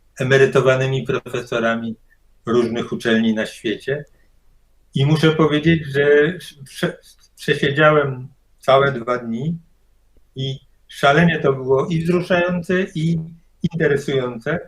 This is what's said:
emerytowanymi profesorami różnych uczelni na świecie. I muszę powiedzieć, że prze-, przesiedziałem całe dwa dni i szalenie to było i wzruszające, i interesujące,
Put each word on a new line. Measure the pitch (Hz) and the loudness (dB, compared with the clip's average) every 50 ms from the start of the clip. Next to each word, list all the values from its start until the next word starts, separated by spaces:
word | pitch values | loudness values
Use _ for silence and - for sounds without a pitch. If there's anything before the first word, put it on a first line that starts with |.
| _ _ _ - | _ _ _ -6
emerytowanymi | 135 127 135 135 135 131 139 139 123 135 131 131 131 135 135 131 113 | 0 2 4 6 6 4 4 2 2 2 2 2 0 -2 -2 -4 -4
profesorami | - 131 123 - - - 120 120 - 123 117 113 113 117 117 117 113 110 - _ _ _ _ _ _ _ _ _ | -4 -4 -6 -6 -6 -8 -8 -6 -4 -4 -2 0 0 -2 -2 -4 -8 -10 -12 _ _ _ _ _ _ _ _ _
różnych | 120 117 123 123 113 113 120 - - | 0 2 2 2 0 -2 -6 -6 -6
uczelni | 117 98 - 120 113 113 113 113 107 | -8 -4 -2 0 0 2 2 0 0
na | 107 104 | -2 -4
świecie. | - - - - 110 101 - - 135 143 151 151 - _ _ _ _ _ _ _ _ _ _ _ _ _ _ _ _ - | -6 -10 -8 -6 -6 -6 -6 -6 -6 -6 -6 -8 -12 _ _ _ _ _ _ _ _ _ _ _ _ _ _ _ _ -2
I | 135 135 | 0 2
muszę | 147 156 156 160 160 | 2 2 4 4 2
powiedzieć, | 156 160 160 147 147 151 151 165 165 156 151 | 4 2 2 2 2 0 2 2 0 0 -2
że | 143 135 143 143 147 147 147 147 165 185 180 - - - 139 135 | -4 -2 0 2 4 4 4 4 2 -2 -6 -12 -20 -20 -20 -20
prze-, | - - - 180 165 - - _ - _ _ _ _ _ | -20 -8 -6 -6 -6 -6 -10 _ -20 _ _ _ _ _
przesiedziałem | - - - 143 - 160 139 135 151 156 151 151 151 139 135 127 127 127 - - _ _ _ _ _ | -8 -4 -2 -2 0 0 0 2 4 4 4 4 4 2 0 -4 -8 -12 -16 -20 _ _ _ _ _
całe | - - 131 139 139 139 | 0 2 4 4 4 2
dwa | 131 117 113 120 123 | -2 -4 -4 -4 -4
dni | 117 117 113 113 120 151 165 170 170 - _ _ _ _ _ _ _ _ _ _ _ _ _ _ | -4 -4 -6 -6 -4 -4 -6 -6 -6 -10 _ _ _ _ _ _ _ _ _ _ _ _ _ _
i | 131 135 135 135 - - _ _ _ _ | -8 -8 -8 -8 -10 -14 _ _ _ _
szalenie | - - - - 139 143 160 175 165 160 147 | -20 -4 2 2 4 6 6 4 4 2 2
to | - 139 131 | 0 0 0
było | 127 131 131 135 131 165 | 0 0 0 0 0 0
i | 190 170 160 165 | 0 -2 -2 0
wzruszające, | 170 175 180 175 - 185 175 175 180 180 180 170 - 185 185 196 190 - | 0 0 0 0 0 0 0 0 0 -2 -4 -4 -2 -2 -2 -4 -4 -4
i | 156 160 165 165 165 160 165 - - _ _ _ _ - - - | -4 -2 -2 -2 -2 -6 -10 -16 -20 _ _ _ _ -6 -4 -2
interesujące, | 165 160 147 143 135 - - 139 135 123 123 120 117 - 147 165 180 - | 0 0 0 0 0 -2 -2 -2 -2 -2 -4 -6 -8 -6 -6 -6 -6 -6